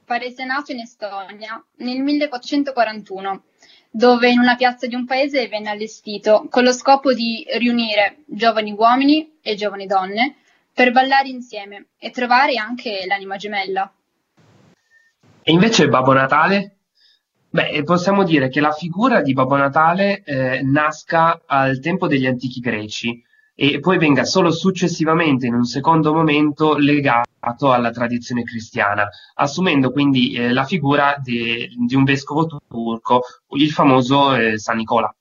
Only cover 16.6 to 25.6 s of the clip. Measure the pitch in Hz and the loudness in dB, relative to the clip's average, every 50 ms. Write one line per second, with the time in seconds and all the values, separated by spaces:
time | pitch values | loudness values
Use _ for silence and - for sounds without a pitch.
16.6 | 190 202 _ _ _ _ _ _ _ _ _ _ _ _ _ _ _ _ - 160 | -2 -4 _ _ _ _ _ _ _ _ _ _ _ _ _ _ _ _ -2 -2
17.6 | 139 - - 147 147 - 175 170 175 196 196 196 196 175 160 143 131 131 131 147 | -2 -2 -2 -6 -2 0 0 0 2 0 2 2 2 2 2 2 2 0 0 0
18.6 | 147 151 151 - 180 170 165 180 220 262 233 202 147 139 135 131 131 127 139 139 | 0 0 0 -2 -8 -10 -4 0 0 2 2 2 2 0 0 0 0 0 2 0
19.6 | 139 139 139 160 156 165 170 185 196 202 196 202 _ - 143 131 131 127 131 135 | 0 2 2 2 2 2 2 2 0 -2 -2 -4 _ -8 -4 -4 -2 -2 -2 -2
20.6 | 131 135 139 151 151 151 147 - - _ - 165 165 165 170 170 _ _ 143 135 | -2 0 0 2 0 0 -4 -6 -10 _ 0 2 2 2 2 -2 _ _ 0 2
21.6 | 135 135 135 131 135 160 175 180 - 170 151 135 131 131 127 123 - 127 - 123 | 2 2 0 -2 -4 -4 -4 -2 -2 0 0 0 0 0 -2 -2 -6 -8 -8 -6
22.6 | 120 120 110 107 107 107 - - - 117 120 120 _ _ _ _ _ _ _ _ | -6 -6 -6 -6 -8 -8 -10 -8 -8 -8 -8 -8 _ _ _ _ _ _ _ _
23.6 | 135 139 147 - - 180 185 175 160 151 143 131 123 - - 185 185 170 160 160 | 0 0 0 0 0 0 2 2 4 2 2 2 2 0 2 2 2 2 0 2
24.6 | - 190 185 - 185 175 170 - 160 151 160 165 170 156 139 127 131 123 117 120 | 0 0 0 2 -2 -2 0 -2 0 0 2 2 2 2 0 0 0 -2 0 0